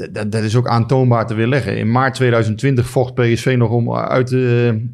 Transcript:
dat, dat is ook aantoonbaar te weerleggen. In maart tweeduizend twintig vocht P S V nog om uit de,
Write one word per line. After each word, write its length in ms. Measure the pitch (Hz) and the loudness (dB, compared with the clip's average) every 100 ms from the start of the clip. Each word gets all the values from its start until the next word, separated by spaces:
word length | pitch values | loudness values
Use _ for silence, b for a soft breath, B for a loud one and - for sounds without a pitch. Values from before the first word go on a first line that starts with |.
| 85 | -4
dat, 180 | 98 107 | -6 -4
dat 120 | 110 | -2
is 120 | 107 123 | 0 0
ook 120 | 123 | 2
aantoonbaar 600 | 117 117 131 127 120 107 | 0 2 2 2 2 0
te 60 | |
weerleggen. 440 | 110 113 139 98 110 | -2 0 0 -2 -2
In 140 | 107 | 0
maart 220 | 120 131 | 0 0
tweeduizend 440 | 120 127 117 113 107 | 0 2 2 0 0
twintig 320 | 135 127 123 | 0 0 0
vocht 240 | 139 127 | -2 -2
P 80 | - 117 | 0 0
S 80 | 117 | 0
V 140 | 131 127 | 0 0
nog 120 | 117 | 2
om 260 | 120 120 117 | 0 -2 -2
uit 320 | 110 131 123 | -2 -2 0
de, 580 | 127 123 120 120 110 120 | 0 2 2 2 0 -4